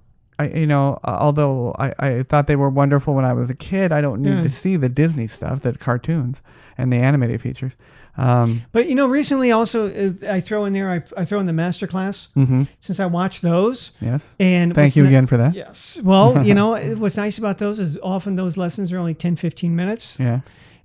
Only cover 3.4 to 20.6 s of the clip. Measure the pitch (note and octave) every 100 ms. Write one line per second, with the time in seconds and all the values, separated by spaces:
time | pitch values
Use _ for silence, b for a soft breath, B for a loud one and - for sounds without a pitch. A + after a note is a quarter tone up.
3.4 | B2 C3 - G3 F#3 D3+ D3 A2 C#3 F#3+
4.4 | D#3+ - F#3 F#3 B2+ B2 D#3+ D3+ A2+ -
5.4 | - C3 B2 A#2 - B2 - E3 B2 C#3
6.4 | b b b - B2+ A#2+ B2+ C#3+ A#2 A#2
7.4 | B2 B2+ C3 - b b b - B2+ B2
8.4 | A#2 A#2 - A3+ D#4 C4 C4+ C#4 - C4+
9.4 | B3 A3+ A3+ A#3 G#3 - G3 F#3 G3+ F#3
10.4 | F3+ G#3+ G3+ G3 G3 F3 - - E3+ G3+
11.4 | F#3 D#3+ F3 E3+ F#3+ F#3 F#3+ G3 - C#3
12.4 | C3 C3 C#3 _ - F#3+ F#3 E3+ F#3+ -
13.4 | E3+ F3 G#3+ B3+ - - A#2 C3+ - -
14.4 | F#3 F3+ F3 E3+ C#3+ D3 C#3 C3+ C3 A#2+
15.4 | B2 F#3 - - - E4+ F#3 F#3+ A3+ B3+
16.4 | G#3 G3+ G#3+ A3+ - A3 G#3 - G#3 G#3
17.4 | G#3+ F#3+ G#3 G#3+ F3 C#3+ F#3 F#3+ G3+ F#3
18.4 | F#3 E3 F3 G#3 F#3 F3+ E3+ D#3 F3 E3+
19.4 | E3+ - F3 E3+ F3+ A3+ - - B2 B2
20.4 | b b